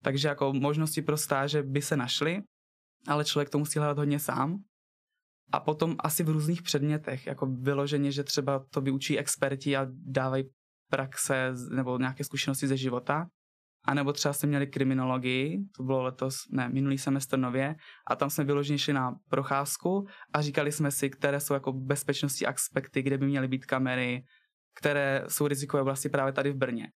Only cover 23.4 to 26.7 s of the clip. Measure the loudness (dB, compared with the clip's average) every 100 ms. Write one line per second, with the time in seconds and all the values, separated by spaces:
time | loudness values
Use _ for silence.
23.4 | 0 -2 -2 0 2 0 -2 -4 -8 _
24.4 | _ _ _ -2 0 2 2 0 -2 0
25.4 | 0 0 0 0 2 0 -2 0 0 0
26.4 | 0 0 -2